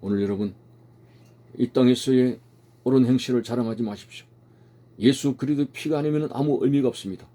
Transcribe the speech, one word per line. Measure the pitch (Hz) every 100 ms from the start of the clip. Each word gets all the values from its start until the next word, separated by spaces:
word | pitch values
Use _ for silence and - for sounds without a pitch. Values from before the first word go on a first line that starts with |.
오늘 | 98 101
여러분, | 101 98 104 - _ _ _ _ _ - - _ _ -
이 | 123
땅에서의 | - 127 123 - 131 127 113 _ _ _ _
옳은 | - 131 123
행실을 | 127 - 127
자랑하지 | 110 120 113 110
마십시오. | 113 101 - - - _ _ _ _ _ _ -
예수 | 110 135 143 131
그리스도의 | 135 147 143
피가 | - 156 151
아니면은 | 151 151 151
아무 | - 147 139
의미가 | 135 139 127
없습니다. | - 98 92 -